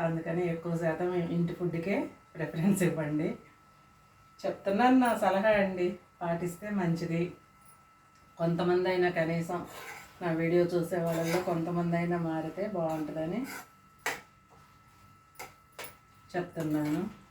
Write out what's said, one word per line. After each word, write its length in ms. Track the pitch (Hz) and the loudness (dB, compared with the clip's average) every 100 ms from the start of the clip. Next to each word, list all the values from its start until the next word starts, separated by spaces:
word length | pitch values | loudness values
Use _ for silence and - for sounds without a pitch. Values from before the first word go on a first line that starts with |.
అందుకని 380 | 165 165 165 170 175 | -2 -2 -2 -2 0
ఎక్కువ 220 | 165 170 165 | -2 -2 0
శాతం 260 | 160 160 180 180 165 170 | 0 0 0 0 0 0
ఇంటి 160 | 165 - | 0 0
ఫుడ్కే 380 | 170 165 185 240 302 - - | -2 -2 0 0 -2 -8 -16
ప్రిఫరెన్స్ 480 | 165 151 160 196 - 170 | -8 -6 0 2 4 2
ఇవ్వండి. 420 | 160 151 151 175 - - - _ - - - _ _ - - | 0 -2 -2 -2 -4 -14 -20 _ -20 -20 -20 _ _ -20 -8
చెప్తున్నాను, 540 | 190 180 196 208 254 262 | -6 -4 0 4 6 6
నా 60 | 247 - | 6 4
సలహా 300 | 196 196 220 208 | 2 4 4 4
అండి, 240 | 190 180 180 - - - | 4 0 -2 -2 -12 -8
పాటిస్తే 460 | 170 170 175 - 208 202 | -4 -2 -4 -6 -6 -2
మంచిది. 420 | 170 160 165 170 175 - - - - - _ _ _ _ - - | 0 0 0 -2 -2 -6 -20 -20 -20 -20 _ _ _ _ -16 -4
కొంతమంది 480 | 165 170 175 180 180 | 0 2 2 2 2
అయినా, 160 | 185 359 175 | 2 2 2
కనీసం 400 | 160 170 165 175 - - - - - - | 0 0 -2 -4 -8 -14 -14 -16 -18 -6
నా 60 | 175 165 | -2 0
వీడియో 220 | 165 175 170 | 4 4 4
చూసే 240 | 175 - 175 170 | 2 0 -2 0
వాళ్ళల్లో 340 | 165 165 180 180 | 0 0 0 0
కొంతమంది 480 | 165 165 170 170 170 | -2 -2 0 0 0
అయినా 180 | 175 175 165 | 0 0 -2
మారితే 360 | 160 160 185 208 185 | -2 -4 -4 -4 -2
బాగుంటుందని 640 | 160 156 151 156 160 214 262 - - - - _ - - - _ _ - - - - - - - _ - - - _ - - - - - - | -2 -2 -6 -4 -4 -4 -6 -10 -16 -20 -20 _ -8 -8 -12 _ _ -20 -20 -20 -20 -20 -20 -20 _ -18 -18 -20 _ -18 -18 -18 -20 -20 -8
చెప్తున్నాను. 680 | 180 170 170 156 151 147 160 208 - - | -6 -4 -4 0 0 0 0 -2 -8 -20